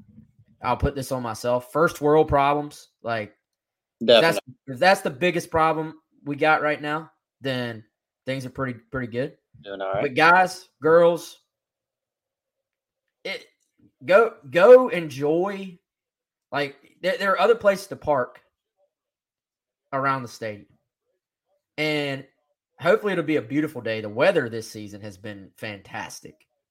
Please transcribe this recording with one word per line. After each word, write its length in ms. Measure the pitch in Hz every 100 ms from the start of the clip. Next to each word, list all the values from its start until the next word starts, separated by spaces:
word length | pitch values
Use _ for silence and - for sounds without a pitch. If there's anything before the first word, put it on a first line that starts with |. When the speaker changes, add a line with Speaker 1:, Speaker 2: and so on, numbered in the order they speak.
| - - - _ _ _
Speaker 1:
I'll 140 | 127 120
put 180 | 143 143
this 160 | 127
on 100 | 131
myself. 500 | 120 110 120 123 -
First 300 | 147 170 -
world 280 | 147 156 156
problems. 580 | 139 139 147 147 - - _
Like, 320 | 113 117 104 _ _ _ _ _ _ -
if 80 | 113
that's, 140 | 117
Speaker 2:
Definitely. 320 | 165 160 - 127 -
Speaker 1:
if 120 | 123
that's 220 | 175 196
the 80 | 190
biggest 420 | 131 180 170 165
problem 480 | 160 160 156 160 156 _ _
we 140 | 143 143
got 240 | 156 156
right 200 | 151 147
now, 300 | 147 151 160 _ _ _
then 420 | 135 127 120 110 110 _ _ _ -
things 200 | 131 127
are 60 |
pretty, 280 | 127 131 117 _
pretty 220 | 131 120
good. 240 | 113 131 - _ _
Speaker 2:
Doing 200 | 101 98
all 100 | 95
right. 120 | 95
Speaker 1:
But 120 | 135 127
guys, 540 | 160 180 180 - - _
girls, 560 | 151 165 170 165 - - _ _ _ _ _ _ _ _ _ _ _ _ _ _ _ _ _ _ 180
it, 200 | 190 - _ _ _ _ _ 131
go, 300 | 190 226 - 139
go 380 | 131 202 254 254
enjoy. 880 | 175 160 131 147 160 190 196 196 175 _ _ _ _ _ _ _
Like, 260 | 139 143 - _ _
there, 160 | 175 175
there 140 | 196
are 80 | 180
other 160 | 196 226
places 320 | 202 190 -
to 80 | 131
park 460 | - 143 120 - _ _ _ _ _ _ _ _ _ _ _ _ _ _ _
around 300 | 139 135 135
the 60 | 120
stadium. 400 | - 110 104 104 _ _ _ _ _ _ _ _ _ _ -
And 480 | 151 151 143 135 135 _ _ _ _ -
hopefully 340 | 151 214 208
it'll 100 | 180
be 140 | 151 151
a 40 |
beautiful 400 | 113 139 151 135
day. 200 | 113 110
The 80 | 107
weather 400 | 104 165 175 123
this 200 | 113 107
season 300 | 110 104 98
has 160 | 107 95
been 340 | 107 101 95 _
fantastic. 920 | 113 101 - 117 92 - - - _ _ _